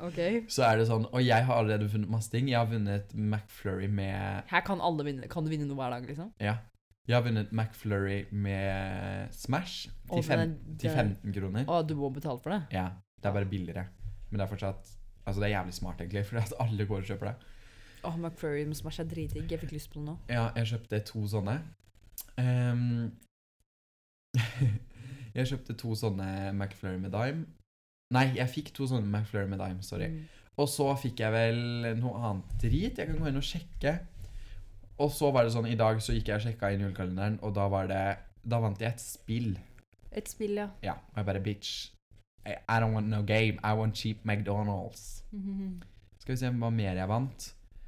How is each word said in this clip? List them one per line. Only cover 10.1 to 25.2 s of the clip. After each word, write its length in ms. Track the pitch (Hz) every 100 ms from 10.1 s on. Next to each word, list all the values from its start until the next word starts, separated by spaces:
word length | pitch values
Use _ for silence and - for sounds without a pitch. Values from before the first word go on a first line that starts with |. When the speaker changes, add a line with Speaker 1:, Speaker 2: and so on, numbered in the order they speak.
| 170
Speaker 1:
Og 60 |
Speaker 2:
fem-, 140 | 156 123
Speaker 1:
den, 360 | 165 151 - -
Speaker 2:
til 100 | -
Speaker 1:
det 80 | 135
Speaker 2:
femten 380 | 107 98 104
kroner. 320 | 98 95 104 135
Speaker 1:
Og 200 | 175 156
du 60 | 147
må 120 | 139
betale 280 | 131 160 123
for 100 | 151
det? 120 | 202 143
Speaker 2:
Ja, 140 | 92 92 95 - -
det 80 | 101
er 60 |
bare 160 | 101 95
billigere. 380 | 98 85 92 92 - - - -
Men 80 | 104
det 80 | 95
er 60 |
fortsatt, 400 | 98 98 95 - - - - -
altså 140 | 101
det 80 | 104
er 60 | 101
jævlig 160 | 90
smart 260 | - 90 87
egentlig, 240 | 87 101 98
<laughs> 40 |
for 80 | 117
at 160 | 107 -
alle 260 | 117 104 101
går 160 | 95
og 80 | 92
kjøper 220 | 98 104
det. 20 | 120 - - - - - -
Speaker 1:
Åh, 120 | 180 165
McFlurry 480 | 165 170 156 147
med 120 | 151 156
Smash 240 | 160 -
er 100 | 160
dritdigg. 400 | 160 156 151 165
Jeg 100 | 160
fikk 140 | 156
lyst 160 | 151 -
på 60 | 147
det 60 | 147
nå. 100 | 170 -
Speaker 2:
Ja, 180 | 120 113
jeg 160 | 117 113
kjøpte 320 | 113 - 107
to 220 | - 110 101
sånne. 320 | 107 98 143 160 - - _ - - - -
Ehm, 720 | 127 123 123 120 123 117 117 - - _ _ _ _ _ _ _ _ _ _
<laughs> 1000 | 123 113 127 127 104 - - - -